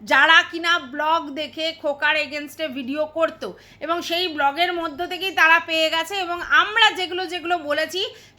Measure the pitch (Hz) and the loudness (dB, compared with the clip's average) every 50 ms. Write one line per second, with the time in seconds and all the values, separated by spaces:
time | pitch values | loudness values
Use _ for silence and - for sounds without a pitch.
0 | 214 196 285 269 285 311 330 339 349 - 339 339 330 339 339 349 285 247 262 294 | -2 2 4 4 6 8 8 6 6 2 -4 -4 0 0 0 0 -2 -6 -4 -2
1 | 302 311 330 330 302 294 277 311 302 269 - 320 311 330 320 - - 302 285 285 | 0 2 2 0 0 -4 -8 -8 -8 -8 -6 -6 -6 -6 -6 -4 -4 -6 -4 0
2 | 302 294 311 311 302 269 294 294 294 302 - - 320 302 247 277 254 233 277 302 | 0 0 2 0 -2 -4 -6 -10 -10 -10 -8 -8 -8 -6 -6 -6 -6 -4 -2 -2
3 | 302 302 311 320 320 311 320 - 247 196 - - - - - - - 311 339 349 | -4 -2 0 0 0 0 -2 -4 -12 -12 -12 -14 -20 -20 -16 -10 -6 -4 -4 -4
4 | - - 330 349 370 349 302 302 277 277 277 311 349 359 359 339 330 320 285 262 | -4 -4 -2 -2 -2 -2 -2 0 0 0 2 2 0 0 0 -2 -4 -6 -6 -6
5 | 349 349 359 330 370 381 311 370 330 320 330 339 339 330 320 320 320 320 311 330 | -6 -6 -6 -4 -4 -2 2 4 6 6 6 4 2 0 0 0 0 2 0 -2
6 | 330 330 403 392 359 339 349 349 311 - 277 311 359 403 427 453 440 415 330 330 | -4 -4 -4 -4 -4 -4 -4 -6 -2 4 4 4 4 4 4 4 4 4 4 2
7 | 370 311 359 349 370 349 349 349 294 339 359 349 294 294 294 311 311 311 320 370 | -6 -4 -4 -6 -6 -6 -6 -6 -2 -2 -2 -2 -2 -2 -2 -2 -2 -2 -4 -6
8 | 415 539 508 - - - _ | -6 -6 -8 -14 -20 -20 _